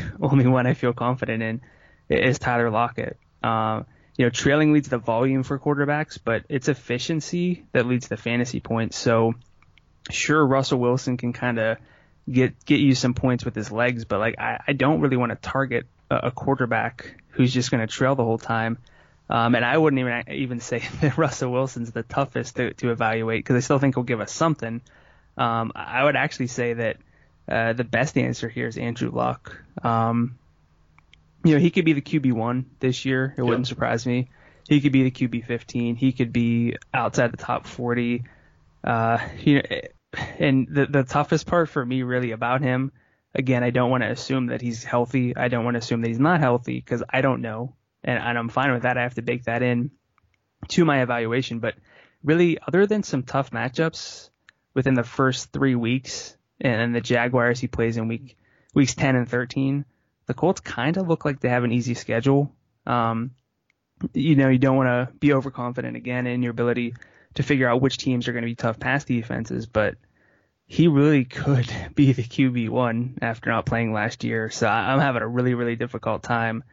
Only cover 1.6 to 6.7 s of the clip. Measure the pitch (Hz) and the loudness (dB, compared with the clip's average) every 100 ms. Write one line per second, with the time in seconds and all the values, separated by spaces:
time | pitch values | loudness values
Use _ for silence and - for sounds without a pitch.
1.6 | - _ _ _ - - 127 123 127 120 | -10 _ _ _ -2 2 2 0 0 0
2.6 | 117 110 120 - 117 - _ - 117 113 | 2 0 -2 -4 -8 -10 _ -6 -2 0
3.6 | 110 110 - _ _ - 120 120 143 151 | 0 -4 -8 _ _ 2 2 4 2 4
4.6 | 151 151 139 120 117 113 131 135 127 139 | 6 4 2 -4 0 0 2 0 -2 -4
5.6 | 147 143 143 147 156 - 113 110 - 139 | -2 0 0 -2 -4 -6 -2 -2 -2 -4
6.6 | - | -2